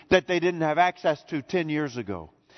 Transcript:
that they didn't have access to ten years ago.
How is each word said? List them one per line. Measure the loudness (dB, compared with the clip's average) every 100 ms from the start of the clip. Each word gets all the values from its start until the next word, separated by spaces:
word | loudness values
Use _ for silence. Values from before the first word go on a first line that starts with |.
| 2
that | 2 2
they | 0
didn't | 0 0
have | 0 2
access | 2 2 -2 -2 -4
to | -8
ten | -4 -2 -2
years | -2 -4 -6
ago. | -8 -8 -10 _ _